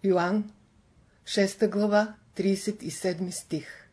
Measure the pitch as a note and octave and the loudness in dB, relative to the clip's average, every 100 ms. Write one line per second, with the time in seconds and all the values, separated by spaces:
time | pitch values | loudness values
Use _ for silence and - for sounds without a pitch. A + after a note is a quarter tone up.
0 | G3 F3+ F3 G#3+ G#3 - _ _ _ _ | 4 2 4 0 -2 -12 _ _ _ _
1 | _ _ - - G3 - A3 G3+ G#3 G#3 | _ _ -4 0 0 2 0 2 4 4
2 | G#3+ - _ - G3 F#3+ - G#3+ - - | 2 -4 _ -2 0 0 -2 -6 -8 -4
3 | F#3+ E3+ F3+ F3+ - D#3 - - - | -4 -4 -6 -8 -6 -8 -8 -18 -20